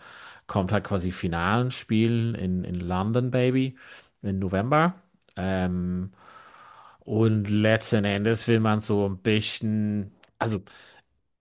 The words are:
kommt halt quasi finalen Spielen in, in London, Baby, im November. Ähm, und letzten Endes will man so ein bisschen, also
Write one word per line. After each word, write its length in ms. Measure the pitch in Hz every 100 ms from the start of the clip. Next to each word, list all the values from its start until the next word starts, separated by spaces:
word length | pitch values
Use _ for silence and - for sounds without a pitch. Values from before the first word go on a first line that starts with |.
| - - - - -
kommt 240 | 104 90
halt 120 | 107
quasi 260 | - 98 90
finalen 580 | 92 92 85 87 113 123
Spielen 600 | - - 110 113 117 117 117
in, 260 | 92 90
in 120 | - 87
London, 500 | 87 90 104 120 127
Baby, 440 | 127 123 131 131 127 - - - _
im 160 | 101 95
November. 560 | 95 95 117 151 170 180 _ _ _ -
Ähm, 760 | 185 190 92 90 90 90 95 - - - - - - - - -
und 480 | - 110 113 107 101
letzten 540 | 104 107 110 - 110
Endes 440 | 101 101 104 113 -
will 120 | 113
man 200 | 110 107
so 260 | - 104 98
ein 100 | 92
bisschen, 920 | 110 107 107 - 110 107 107 104 98 - - -
also 240 | 113 104 - - - - _ _ _ _